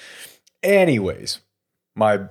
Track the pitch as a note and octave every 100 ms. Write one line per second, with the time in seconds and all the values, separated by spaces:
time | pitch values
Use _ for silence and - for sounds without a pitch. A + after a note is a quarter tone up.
0 | - - - _ _ _ - G3 F3 A#2+
1 | F#2+ G#1+ - - _ _ _ _ _ -
2 | G#2+ G2+ G2